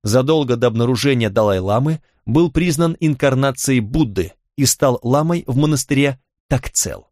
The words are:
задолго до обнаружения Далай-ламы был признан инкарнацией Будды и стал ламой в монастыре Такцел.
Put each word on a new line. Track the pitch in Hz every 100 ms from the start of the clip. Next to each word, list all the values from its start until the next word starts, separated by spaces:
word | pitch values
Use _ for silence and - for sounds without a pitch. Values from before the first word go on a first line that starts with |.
задолго | 104 120 131 160 135 120
до | 123
обнаружения | 113 120 120 131 131 110
Далай-ламы | 101 107 95 92 107 143 160 _ _
был | - 127 170
признан | 147 175 147 170 165
инкарнацией | 156 139 143 131 139 127 - 127
Будды | 107 147 139 95 90 _ _ -
и |
стал | 131 - 143 123
ламой | 117 139 160 175 -
в | 127
монастыре | 151 147 - 139 139 131 _ _ _
Такцел. | 131 - - 98 50 _